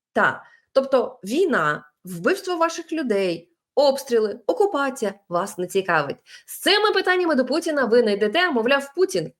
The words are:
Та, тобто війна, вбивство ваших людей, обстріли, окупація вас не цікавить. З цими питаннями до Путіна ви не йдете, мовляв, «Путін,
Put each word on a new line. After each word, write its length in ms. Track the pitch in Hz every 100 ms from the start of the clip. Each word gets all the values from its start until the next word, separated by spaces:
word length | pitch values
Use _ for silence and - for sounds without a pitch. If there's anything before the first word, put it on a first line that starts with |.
| _
Та, 300 | - 175 120 - _ _
тобто 460 | - 262 262 226 -
війна, 640 | 190 262 381 220 156 151 - _
вбивство 520 | 180 175 196 381 - 349
ваших 360 | 330 330 330
людей, 580 | 311 262 202 190 165 - _ _ -
обстріли, 640 | 285 269 - 233 214 233 -
окупація 640 | - 403 302 277 262 208 202 -
вас 280 | 170 196 -
не 100 | 180
цікавить. 480 | 196 185 165 143 - _ - -
З 140 | -
цими 320 | - 415 427
питаннями 440 | 381 381 370 349 277
до 100 | 254
Путіна 400 | 302 339 294 247
ви 180 | 233
не 100 | 226
йдете, 380 | 202 208 311 359
мовляв, 420 | 254 220 277 277 -
«Путін, 360 | 370 - 156 -